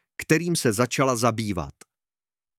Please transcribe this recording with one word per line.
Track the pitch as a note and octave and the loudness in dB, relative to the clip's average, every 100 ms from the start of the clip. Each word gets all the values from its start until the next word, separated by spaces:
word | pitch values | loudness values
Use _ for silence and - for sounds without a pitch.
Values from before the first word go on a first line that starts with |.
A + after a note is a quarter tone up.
| _ - | _ -16
kterým | - D#3 E3+ E3 | 0 0 2 0
se | C3 | 0
začala | G2+ B2 - C3+ B2 | 2 0 2 0 2
zabývat. | A#2+ A2+ A2 F2 D2 - - _ _ _ _ _ _ _ | 0 0 -2 -4 -8 -14 -20 _ _ _ _ _ _ _